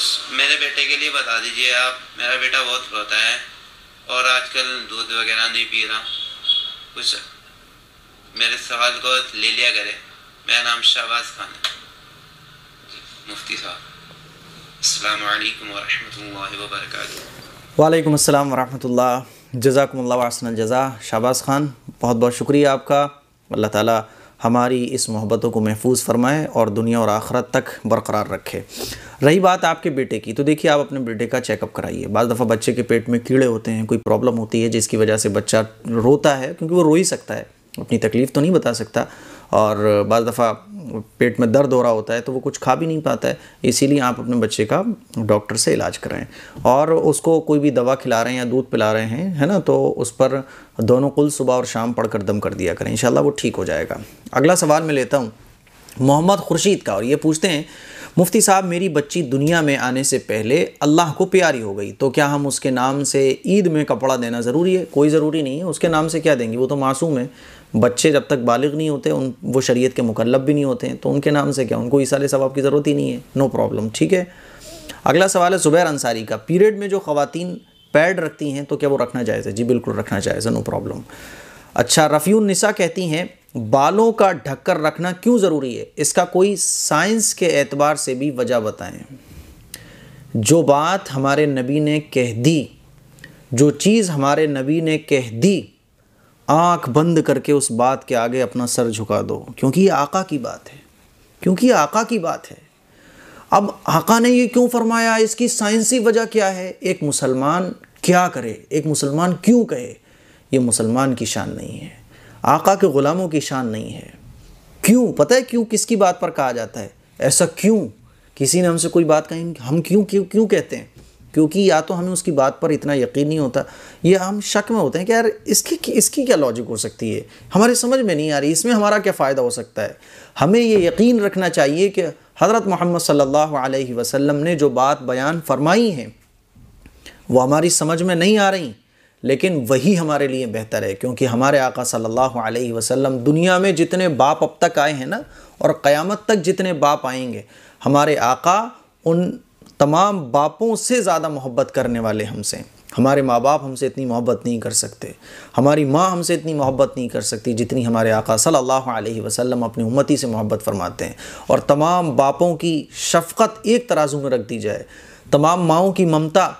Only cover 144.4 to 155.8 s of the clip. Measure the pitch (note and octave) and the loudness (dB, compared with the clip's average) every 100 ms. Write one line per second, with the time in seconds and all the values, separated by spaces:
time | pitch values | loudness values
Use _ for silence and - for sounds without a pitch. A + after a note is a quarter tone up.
144.4 | D3+ - F3 - D3 C#3+ C3 G#3+ D4+ - | -2 0 0 2 0 -2 -6 -8 -10 -20
145.4 | - - D3+ D3+ C#3 D3 F3 G3+ - G#3+ | -20 -2 -2 2 2 2 0 -4 0 0
146.4 | D#3+ F3+ F#3 D#3+ C#3+ D3 C3 C3 B2+ G#2+ | 0 -2 -2 0 2 0 -2 -6 -8 -10
147.4 | - - - - B2+ C#3+ D3+ D3 A#2 B2+ | -14 -20 -20 -6 2 4 4 2 2 2
148.4 | E3+ G3 A#3 - _ _ E3 E3+ F3+ - | 2 2 0 -10 _ _ -2 0 0 -6
149.4 | _ _ - - C#3+ D#3+ G3+ G3 C3 C#3 | _ _ -8 0 2 4 2 0 -2 0
150.4 | D3+ D3+ A3+ A3 - B3 F#3 E3 D#3 D3 | 0 0 -2 -2 0 0 0 -2 -2 -6
151.4 | C3 A#2+ C3 - B2 A#2 A2 G#2+ G#2 A2 | -6 -2 -2 0 -2 -2 -2 -2 -4 -8
152.4 | G#2 - - _ - - C3 C#3+ C3 A#2+ | -8 -10 -12 _ -8 0 2 2 2 2
153.4 | C3 D3 C#3 B2+ C3+ C3 C3 A#2+ A#2+ A2+ | 2 0 -2 -6 -6 -4 -4 -2 0 -2
154.4 | B2 A#2 G#2+ A2 A2 - - - - - | -2 -4 -4 -4 -6 -8 -18 -18 -20 -20
155.4 | - - C3+ D3+ | -6 2 4 4